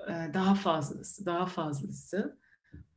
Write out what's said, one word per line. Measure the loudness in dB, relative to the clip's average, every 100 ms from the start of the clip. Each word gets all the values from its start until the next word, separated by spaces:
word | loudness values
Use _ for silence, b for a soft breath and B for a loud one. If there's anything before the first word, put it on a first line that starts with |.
| -8
e, | -6 -2
daha | 2 6 6
fazlası, | 6 2 0 -6 -10 -6 -2
daha | 0 0
fazlası | 0 -2 -2 -6 -8 -4 -2 -4 -8 b b b b -20